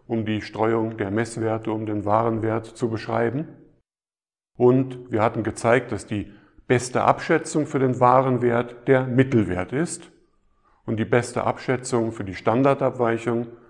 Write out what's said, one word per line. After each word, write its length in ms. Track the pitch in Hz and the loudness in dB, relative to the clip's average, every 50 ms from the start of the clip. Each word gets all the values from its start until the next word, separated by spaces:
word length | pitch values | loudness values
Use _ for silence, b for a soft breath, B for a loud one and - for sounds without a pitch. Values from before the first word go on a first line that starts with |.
| B | B
um 180 | B 120 113 107 | B -4 -2 -2
die 160 | 110 110 104 | -2 -4 -4
Streuung 560 | - - - 107 110 113 113 113 110 110 110 | -4 -8 -4 -2 0 2 2 0 -2 -4 -4
der 140 | 110 104 95 | -6 -6 -2
Messwerte 600 | 101 113 117 113 - 117 110 110 110 110 110 113 | -2 -2 -4 -4 -4 -4 -4 -2 -2 -4 -4 -4
um 140 | 107 110 110 | -4 -4 -4
den 180 | 107 104 104 95 | -4 -6 -4 -2
wahren 380 | 101 104 110 113 117 113 110 | 0 2 2 2 0 0 -2
Wert 240 | 107 110 110 113 113 | -2 -2 -2 -4 -6
zu 240 | - - - 131 113 | -8 -8 -4 -4 -4
beschreiben. 580 | 110 104 - - 113 113 117 117 120 143 165 - - - - _ _ _ _ _ _ _ _ _ _ _ _ _ _ _ _ _ _ | -4 -4 -6 -2 -2 0 0 0 -2 -4 -6 -8 -12 -20 -20 _ _ _ _ _ _ _ _ _ _ _ _ _ _ _ _ _ _
Und 540 | - 123 123 127 135 131 131 - - - - | 4 4 6 6 4 2 -2 -6 -14 -10 -4
wir 100 | 117 107 | 0 0
hatten 220 | 107 117 - 117 107 | 0 2 0 -2 -4
gezeigt, 480 | 113 - - - 117 120 127 123 - | -4 -6 -2 2 2 2 2 2 -2
dass 160 | 110 101 - | -8 -8 -6
die 260 | - 110 101 - B B B B B B B B | -6 -6 -6 -6 B B B B B B B B
beste 360 | - 127 123 127 - - 117 101 | 2 2 2 2 -2 -2 2 2
Abschätzung 640 | 117 - - - - 165 156 - - - 156 143 | 2 2 2 2 0 0 0 0 -2 -2 -2 -2
für 120 | - - 135 | 0 0 0
den 200 | 135 127 123 113 | 0 0 2 4
wahren 420 | 123 123 127 135 131 135 127 117 | 4 6 6 6 4 4 0 2
Wert 460 | 120 120 117 120 120 120 - - - | 2 2 2 0 -2 -4 -8 -8 2
der 180 | - 131 127 131 | 2 4 4 4
Mittelwert 680 | 127 117 131 135 135 135 113 101 87 90 90 90 - | 2 2 2 2 4 4 2 2 2 -2 -4 -4 -4
ist. 380 | 123 143 170 170 - - - - _ _ _ _ _ _ _ _ _ _ _ _ _ _ - | -4 -4 -4 -4 -6 -12 -16 -20 _ _ _ _ _ _ _ _ _ _ _ _ _ _ -6
Und 120 | - 113 | -6 -4
die 80 | 107 110 | -2 0
beste 400 | 95 135 120 117 - - 110 98 | 2 2 2 2 0 -4 -2 -2
Abschätzung 680 | 113 - - - - 131 123 131 - 131 117 113 113 | -2 -4 -4 -2 -4 -4 -4 -2 -2 -2 0 0 -2
für 140 | 110 - 104 | -4 -8 -10
die 100 | 95 90 | -10 -8
Standardabweichung 1120 | - - 113 110 127 135 143 135 135 139 127 - - 120 117 117 113 - 123 117 117 120 117 B B B | -4 -2 0 2 4 4 2 2 2 0 -2 0 0 0 0 0 0 -2 -2 -2 -2 -2 -6 B B B